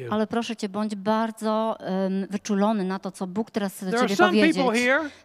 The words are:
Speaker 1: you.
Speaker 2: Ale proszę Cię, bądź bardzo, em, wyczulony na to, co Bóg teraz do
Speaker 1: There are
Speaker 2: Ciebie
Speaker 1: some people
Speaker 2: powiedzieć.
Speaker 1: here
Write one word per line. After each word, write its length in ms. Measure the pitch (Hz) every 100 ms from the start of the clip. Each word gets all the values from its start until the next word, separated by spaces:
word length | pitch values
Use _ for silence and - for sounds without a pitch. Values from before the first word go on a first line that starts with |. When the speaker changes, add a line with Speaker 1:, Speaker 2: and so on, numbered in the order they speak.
Speaker 1:
you. 120 | 123
Speaker 2:
Ale 140 | 214 214
proszę 300 | 233 233 220
Cię, 120 | 208
bądź 260 | 202 214
bardzo, 840 | 202 196 220 226 214 220 214 220 -
em, 460 | - 190 190 190 190
wyczulony 540 | 202 - 196 202 220
na 140 | 185 190
to, 120 | 190
co 160 | - 185
Bóg 240 | 190 226
teraz 340 | 220 196 -
do 60 | 185
Speaker 1:
There 80 | 233
are 100 | 240
Speaker 2:
Ciebie 80 | 202
Speaker 1:
some 160 | 359
people 320 | 311 320 277
Speaker 2:
powiedzieć. 220 | 254 226 247
Speaker 1:
here 240 | 285 294 -